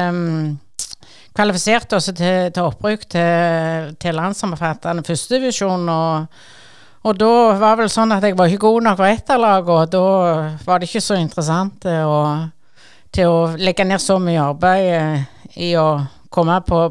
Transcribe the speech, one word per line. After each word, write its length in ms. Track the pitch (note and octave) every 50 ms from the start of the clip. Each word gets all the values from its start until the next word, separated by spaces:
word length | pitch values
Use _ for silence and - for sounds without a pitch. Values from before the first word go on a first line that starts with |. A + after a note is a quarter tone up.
| F3+ F3 F3
mm, 1120 | F3 E3+ E3 D#3+ D#3+ D#3 D3+ D3 C#3+ - - - - - - - - - - - - - - -
kvalifisert 640 | - G#3 G#3 F#3 F3+ - G#3 A3+ A#3+ - - G#3+ F#3+
oss 140 | - G3 F3+
til, 320 | E3 F3 F3+ F#3 F#3 F3+ F3 F3
til 80 | F3+
opprykk 480 | F3 D3+ - - - G#3 G#3+ G#3+ - - - E3+
til, 760 | E3+ E3+ E3+ E3+ F3 E3+ E3 E3 D#3+ D#3+ E3 D#3+ D#3+ D3 D#3 -
til 220 | - F3 D#3+ D#3+
landsomfattende 800 | E3+ F#3+ G3+ - - G3 E3 D3 E3+ D#3+ D3+ - - E3+ E3+ E3+ D3 -
førstedivisjon, 800 | E3+ D3+ - - B3 C4 C4 B3 - - G3 F#3+ F#3 F3+ F3 E3+
og 520 | E3 D#3+ E3 E3 D#3+ D#3 D#3+ - - - - - - - - - - - - - - -
og 160 | - A3 G#3 F#3
da 140 | G#3+ A3+ A#3 A#3+ A#3 A3+ G3 G3
var 200 | A3 G#3+ A3+ A3+
vel 100 | A3+ G3
sånn 240 | - A3 A3+ A3 G#3+
at 80 | F#3+
jeg 140 | G3+ G#3 F#3 F#3
var 120 | F3+ E3
ikke 120 | F#3+ G3
god 220 | G#3 A3 A3+ A#3 A3+
nok 120 | A3 F#3+ F#3
for 100 | F#3+ G3
etterlaget, 600 | A3+ A3 - - C4+ B3 A#3 G#3+ G3 F#3+ F3 F3 E3+
og 160 | D#3+ E3 E3
da 120 | F#3+ F#3 F#3 F#3+ F#3+ F#3+ F3+ F3 D#3+ D#3+ D#3 D#3 D#3 D#3 -
var 120 | F3+ F3+ F3
det 100 | F3+ -
ikke 140 | - A3
så 160 | - - G3+ F3+
interessant, 680 | E3 D#3 - F3 D#3 D#3 D#3+ F3+ F#3+ G3 - - - F#3
eh, 140 | E3 D#3+ D#3
å, 140 | D3+ D3+ D3+ D3 D3+ D3 D#3 D#3+ D#3+ - - - - - - - - - - - -
til 200 | - G3 F3+ E3+
å 100 | E3+ E3 E3 E3 E3 D#3+
legge 280 | F#3+ F#3+ F3 - F#3+
ned 160 | F#3 G3 F3+
så 180 | - - F#3+ F#3
mye 220 | F3+ E3+ E3+ D#3+ C#3+ C#3+
arbeid, 380 | C#3+ D#3 F3 F#3 F#3 G3 F#3+ F3+ E3+
eh, 300 | E3 D#3 D#3 D#3 C#3 C3+ - - - - - - - F3
i 60 | F3 E3+
å 120 | E3 D#3 D#3 D3+ C#3+ C#3+ - - - - -
komme 280 | - F3+ E3 E3 F3 F#3 F3+
på, 200 | - F3 E3 E3+ E3